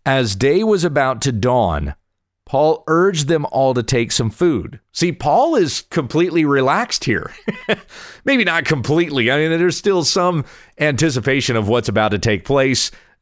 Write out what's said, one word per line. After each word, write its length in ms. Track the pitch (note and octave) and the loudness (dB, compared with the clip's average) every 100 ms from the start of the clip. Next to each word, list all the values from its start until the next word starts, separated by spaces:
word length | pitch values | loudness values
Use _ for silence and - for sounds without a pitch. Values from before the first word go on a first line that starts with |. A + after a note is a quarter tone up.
| - | -2
"As 300 | C3+ A#2+ G2 | 0 0 0
day 260 | B2+ E3+ | 2 2
was 220 | A3 G3+ | 2 0
about 360 | E3+ C#3+ C3 A#2+ | 0 0 0 0
to 100 | C#3 | -2
dawn, 640 | A2+ B2 B2+ G2+ D2+ D2 C#2+ _ _ _ _ - | 0 2 2 2 0 -6 -10 _ _ _ _ -4
Paul 380 | C3+ D3+ D#3 - | 0 2 0 0
urged 400 | D#3+ F#3+ E3+ C#3+ | 2 2 0 0
them 180 | E3 C#3+ | 0 -2
all 240 | - C3+ | -2 0
to 80 | B2 | 0
take 300 | A2+ B2 A#2 | 0 0 0
some 180 | - A2+ | -2 -2
food." 480 | - F3 B2+ D#2 - _ | 0 0 0 -4 -14 _
See, 180 | - F3 | -4 -4
Paul 460 | - D3+ F3 D4+ D#4 | -2 0 2 2 2
is 260 | D#3+ - - | 0 -2 -6
completely 540 | F3 B2+ D3+ F3 E3 | -6 -2 0 0 0
relaxed 640 | D3+ C#3 C3 E3 A#3+ - - | 2 2 2 0 -2 -6 -2
here. 260 | G2 - - - - - A3 | -2 -4 -12 -8 -8 -4 -6
<laughs> 460 | - - - - | -6 -20 -20 -10
Maybe 200 | - C4+ | -2 0
not 220 | F3+ E3 - | 2 0 0
completely. 640 | D3+ A2 D#3 F3 C#3 A2+ | -2 0 0 0 0 0
I 40 | C#3+ | 2
mean, 220 | D#3+ E3 | 0 2
there's 180 | F3+ - | 0 0
still 280 | G#3 F#3+ | 0 0
some 400 | D3 G3 F3+ E3+ - - - - | 0 0 0 0 -4 -12 -18 -4
anticipation 800 | D3+ C3 D#3+ B2+ B2 C3+ C3 A2+ | -2 2 0 0 0 0 0 0
of 100 | G#2 | 0
what's 220 | A#2+ - | 0 0
about 240 | G#2 G#2+ | 0 2
to 80 | G2+ | 0
take 240 | A2 G#2 | 0 -2
place. 480 | - C#3 C3+ B2+ - - _ _ | 0 0 2 0 -4 -8 _ _